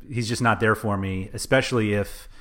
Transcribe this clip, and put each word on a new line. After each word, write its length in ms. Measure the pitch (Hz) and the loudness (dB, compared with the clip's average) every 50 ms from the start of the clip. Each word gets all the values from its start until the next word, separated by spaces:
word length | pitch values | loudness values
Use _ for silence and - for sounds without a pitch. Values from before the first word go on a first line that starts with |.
| - - | -12 -8
he's 160 | 135 120 117 | -4 -4 -2
just 140 | 104 117 - | -2 0 2
not 180 | 123 117 107 92 | 4 4 4 4
there 160 | - 110 107 | 4 2 2
for 220 | - - 107 101 | 2 0 -2 0
me, 320 | 98 98 95 95 92 95 - - | 0 0 -2 -2 -4 -6 -6 -8
especially 580 | 101 - - 139 131 127 - 131 117 107 104 | -8 -2 2 2 2 2 2 0 0 2 2
if 380 | 101 101 98 - - - - - - - | 2 0 -2 -4 -8 -14 -16 -18 -18 -20